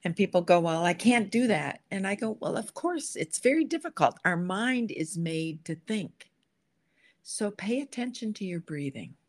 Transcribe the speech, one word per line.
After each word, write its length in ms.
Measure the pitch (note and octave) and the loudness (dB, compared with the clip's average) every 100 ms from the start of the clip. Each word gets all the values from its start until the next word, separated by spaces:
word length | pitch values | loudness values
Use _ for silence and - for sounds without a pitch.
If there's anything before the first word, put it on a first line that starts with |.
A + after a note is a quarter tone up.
And 120 | F3 E3+ | -4 0
people 260 | F#3+ F3+ | 2 2
go, 180 | F3 F3 | 6 6
"Well, 240 | E3+ D#3+ | 6 2
I 100 | F3 F3 | 2 4
can't 360 | A3+ A#3+ G3 | 4 4 4
do 160 | A3+ B3 | 2 2
that." 340 | E3+ D3 - _ | 2 0 -8 _
And 160 | G3 F#3+ | -4 -2
I 80 | G#3 | -2
go, 160 | A3 G#3+ | -4 -4
"Well, 160 | - - | -2 -4
of 160 | A3 | -6
course, 420 | - E4+ F4 - - | -4 -2 -2 -6 -6
it's 240 | E3 - | -6 0
very 240 | B3 D4+ | 2 2
difficult. 560 | D4+ E4 E4 - C3 - - | 2 -2 -6 2 2 2 0
Our 100 | F3 | 0
mind 560 | F3 F#3+ A#3+ B3+ A#3 | -2 -2 0 0 -2
is 260 | - D#3+ E3+ | -4 -6 -2
made 460 | E3+ D#3+ D#3+ D#3+ - | -2 -2 -4 -6 -8
to 100 | D#3+ | -10
think." 560 | - G#3+ E3+ _ - _ _ _ _ _ _ _ _ _ | -4 -4 -4 _ -20 _ _ _ _ _ _ _ _ _
So 280 | - - G#3 | -14 -4 -4
pay 280 | G3+ F#3+ B3 | -4 -2 -2
attention 540 | C#4 - B3 B3 A3 | -2 -6 -8 -6 -8
to 120 | G#3 F#3+ | -6 -6
your 140 | F3 | -6
breathing 560 | E3+ D3+ C#3+ C3 E2+ - | -6 -6 -6 -6 -14 -16